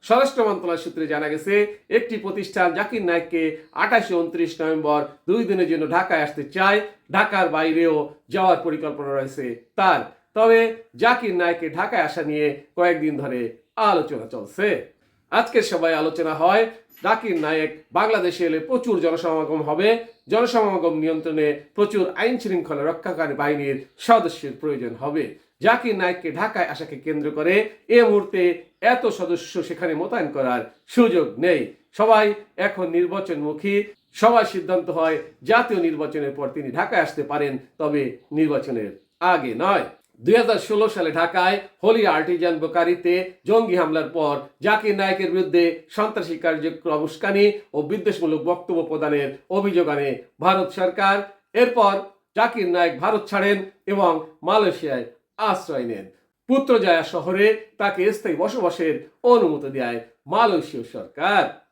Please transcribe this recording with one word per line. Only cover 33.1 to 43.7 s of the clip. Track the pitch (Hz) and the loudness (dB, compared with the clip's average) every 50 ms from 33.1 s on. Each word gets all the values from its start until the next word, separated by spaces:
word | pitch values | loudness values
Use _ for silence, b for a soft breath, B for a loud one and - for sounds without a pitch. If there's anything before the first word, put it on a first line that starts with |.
| 185 196 190 190 170 147 147 147 151 151 - 202 202 202 208 208 - _ _ _ _ | -2 -6 -6 -6 -6 -4 -4 -6 -6 -4 -4 -2 0 0 -2 -2 -10 _ _ _ _
সবার | - - 226 240 233 214 | 2 4 6 6 6 2
সিদ্ধান্ত | 208 - 190 170 185 185 180 175 - | 2 -2 -6 -4 -2 -2 -2 -2 -2
হয় | 160 165 160 160 160 147 - - - _ - | -2 0 0 0 0 -2 -6 -10 -18 _ -2
জাতীয় | 131 220 233 247 240 226 190 | 2 2 2 4 2 0 0
নির্বাচনের | 170 165 156 147 156 151 - 156 147 139 | 0 0 -2 -2 -6 -6 -4 -4 -6 -6
পর | 135 143 143 131 | -6 -6 -8 -6
তিনি | - 151 143 131 | -6 -8 -8 -6
ঢাকায় | 117 160 185 - 240 190 | -4 -4 -4 -2 0 0
আসতে | 160 151 - - 143 | 0 0 -2 -6 -6
পারেন, | 147 143 151 147 143 131 127 - _ _ _ | -4 -2 -2 -2 -2 -4 -6 -12 _ _ _
তবে | 156 151 151 147 139 127 98 - _ _ | -4 -2 0 -2 -2 -2 -6 -10 _ _
নির্বাচনের | 147 151 156 151 147 135 - - 127 117 107 101 92 - _ _ _ _ | 0 0 0 2 2 -2 -2 -4 -6 -6 -6 -8 -10 -16 _ _ _ _
আগে | 170 180 180 160 135 127 110 113 | 0 2 2 2 0 -4 -4 -2
নয়। | 160 190 202 170 123 113 - _ _ _ _ _ | 0 2 2 0 0 -4 -10 _ _ _ _ _
দুই | 113 135 208 | 0 4 4
হাজার | 240 233 233 220 - | 4 6 4 2 0
ষোলো | - - 214 208 214 214 | 0 -2 0 0 0 0
সালে | 214 202 175 160 | 0 -2 -4 -2
ঢাকায় | 151 165 170 170 175 190 180 185 196 202 196 - _ _ - | 0 0 -2 0 0 0 2 2 0 0 -4 -10 _ _ 2
হোলি | 202 226 233 214 190 | 2 4 4 4 2
আর্টিজান | 160 156 160 160 180 170 165 175 165 156 | 2 2 0 0 -2 0 0 0 0 0
বেকারিতে | 160 160 160 175 170 165 180 175 180 175 175 180 185 185 - _ _ | -2 -2 0 0 2 2 0 0 2 0 0 0 0 -4 -10 _ _
জঙ্গি | - 208 226 226 202 | 2 2 2 4 2